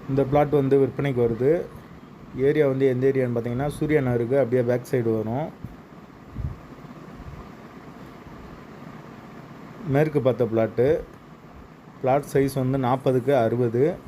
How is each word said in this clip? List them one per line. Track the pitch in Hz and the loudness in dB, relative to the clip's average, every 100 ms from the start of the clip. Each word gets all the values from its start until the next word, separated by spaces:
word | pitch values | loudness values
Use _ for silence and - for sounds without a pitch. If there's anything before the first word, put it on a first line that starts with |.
| - | -2
இந்த | 135 | 0
பிளாட் | 131 147 147 | 2 2 4
வந்து | 147 135 139 | 2 4 4
விற்பனைக்கு | 131 - 139 120 | 4 0 -2 2
வருது. | 120 113 131 170 - - - - - - - 127 | 0 2 2 2 -2 -14 -20 -20 -20 -20 -14 -2
ஏரியா | 135 151 143 | 2 4 2
வந்து | 135 135 | 4 2
எந்த | 127 135 | 4 2
ஏரியான்னு | 131 123 | 2 0
பார்த்தீங்கன்னா, | 117 117 120 143 | -2 -2 -2 -4
சூர்யா | - 151 151 | -2 2 2
நகருக்கு | 127 120 117 139 | 2 0 2 2
அப்படியே | 123 127 | 2 2
பேக் | 120 123 123 | 2 0 0
சைடு | 131 113 110 | 0 2 0
வரும். | 107 123 160 - - - - - - - - - - - - - - - - - - - - - - - - - - - - - - - - - - - - - - - - - - - 165 | -2 -4 -6 -10 -18 -18 -20 -20 -20 -20 -16 -10 -10 -10 -16 -20 -18 -18 -18 -18 -16 -16 -18 -20 -20 -20 -20 -20 -20 -20 -20 -18 -18 -20 -20 -18 -18 -18 -18 -18 -18 -20 -20 -20 -18 -12 -2
மேற்கு | 135 156 143 | 0 2 2
பார்த்த | 127 117 | 0 2
பிளாட்டு. | 120 110 110 110 131 165 - - - - - - - - - - | 0 2 0 2 2 2 -4 -18 -20 -20 -20 -20 -20 -20 -20 -4
பிளாட் | 127 139 139 | 0 2 2
சைஸ் | 139 139 | 0 0
வந்து | 139 127 135 | 0 -2 0
நாற்பதுக்கு | 123 127 139 127 120 | 0 2 2 2 2
அறுபது. | 139 113 120 123 117 151 - | 2 2 2 2 2 0 0